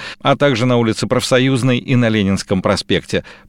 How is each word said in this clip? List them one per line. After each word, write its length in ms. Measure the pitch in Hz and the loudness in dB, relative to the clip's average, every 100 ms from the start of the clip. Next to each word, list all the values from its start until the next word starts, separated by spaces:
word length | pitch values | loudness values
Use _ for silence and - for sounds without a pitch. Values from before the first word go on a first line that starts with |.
| - - | -6 -6
а 140 | 135 135 | -2 0
также 280 | 143 113 127 | 0 0 0
на 120 | 120 | 2
улице 280 | 113 104 107 | 0 -2 -2
Профсоюзной 680 | 123 - 127 131 131 131 123 | -2 0 0 2 0 0 0
и 180 | - 123 | 0 0
на 120 | 117 | 2
Ленинском 560 | 110 98 95 - 92 | 2 0 0 0 -2
проспекте. 640 | 92 95 - 92 - 92 - - | 0 -2 0 -4 -2 -6 -6 -20